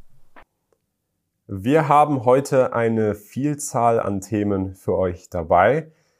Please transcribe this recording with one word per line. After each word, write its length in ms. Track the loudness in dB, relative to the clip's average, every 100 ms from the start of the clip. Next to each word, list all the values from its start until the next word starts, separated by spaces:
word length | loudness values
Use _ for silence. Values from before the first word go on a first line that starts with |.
| -20 -20 -20 -20 _ _ _ _ _ _ _ _ _ _ _
Wir 400 | -8 0 0 4
haben 380 | 4 4 2 2
heute 480 | 2 2 0 0
eine 420 | 0 0 0 -2 -2
Vielzahl 880 | -10 -6 -6 -6 -6 0 0 0
an 180 | -2 -6
Themen 560 | -4 -4 -2 -2 -4 -8
für 220 | -4 -2
euch 320 | -2 -4 _
dabei. 640 | -8 0 4 4 2 -4 _ _